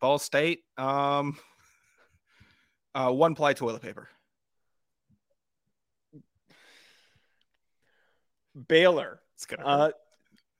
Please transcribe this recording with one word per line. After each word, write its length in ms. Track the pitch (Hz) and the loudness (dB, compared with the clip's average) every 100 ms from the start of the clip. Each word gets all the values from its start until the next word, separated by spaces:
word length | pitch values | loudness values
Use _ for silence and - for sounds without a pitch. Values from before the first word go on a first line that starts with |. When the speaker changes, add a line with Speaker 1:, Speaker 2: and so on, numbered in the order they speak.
Speaker 1:
Ball 180 | 131 143 | -2 0
State. 440 | - 143 160 170 _ - | 0 -2 0 -4 _ -8
Um, 600 | 131 139 143 143 143 143 - _ _ _ _ _ _ _ _ _ _ _ _ _ _ | -4 -2 0 -2 -4 -8 -18 _ _ _ _ _ _ _ _ _ _ _ _ _ _
uh, 160 | 139 127 | -2 0
one 240 | 131 165 156 | 4 2 2
ply 180 | 147 | 0
toilet 280 | 139 120 113 | 0 -4 -8
paper. 280 | - - - _ _ _ _ _ _ _ _ _ _ _ _ _ _ _ _ _ _ _ _ - _ _ _ _ _ - _ _ _ _ _ _ _ _ _ _ _ _ _ _ _ _ _ 139 127 | -12 -16 -20 _ _ _ _ _ _ _ _ _ _ _ _ _ _ _ _ _ _ _ _ -20 _ _ _ _ _ -20 _ _ _ _ _ _ _ _ _ _ _ _ _ _ _ _ _ -20 2
Speaker 2:
Baylor. 520 | 160 180 160 - - _ _ | 4 6 2 -4 -12 _ _
Speaker 1:
It's 100 | - | -16
gonna 200 | - 135 | -8 -2
Speaker 2:
Uh, 120 | 143 156 | 2 2
Speaker 1:
hurt. 100 | - _ _ _ _ _ _ | 0 _ _ _ _ _ _